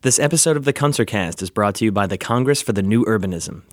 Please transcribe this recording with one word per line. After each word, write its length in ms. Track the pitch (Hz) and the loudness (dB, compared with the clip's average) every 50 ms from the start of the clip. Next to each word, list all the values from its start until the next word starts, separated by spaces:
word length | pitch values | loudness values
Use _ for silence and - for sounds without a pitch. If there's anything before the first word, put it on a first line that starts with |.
| - | 0
This 140 | 131 123 - | 0 2 2
episode 400 | 131 147 170 160 - 165 156 143 | 2 2 2 2 2 2 2 0
of 80 | 143 | 0
the 80 | 143 139 | -2 0
Kunstlercast 640 | - 143 147 139 - 117 - - 107 92 82 85 - | 2 0 0 2 2 0 0 0 -2 -2 -2 -4 -8
is 80 | 95 90 | -10 -6
brought 280 | _ - 104 104 98 | _ 0 0 0 0
to 100 | - 113 | 0 0
you 40 | 110 | 0
by 160 | 101 101 101 | 2 0 0
the 120 | 92 101 92 | 0 -2 -6
Congress 420 | - - 113 123 127 131 143 139 | -4 -2 0 0 2 2 0 0
for 140 | - - 110 | 0 -2 -2
the 80 | 98 98 | -2 0
New 240 | 95 107 117 120 | 2 2 2 2
Urbanism, 560 | - 110 107 92 98 90 85 82 - - 90 - _ | 2 0 0 0 -2 -4 -6 -8 -10 -12 -14 -18 _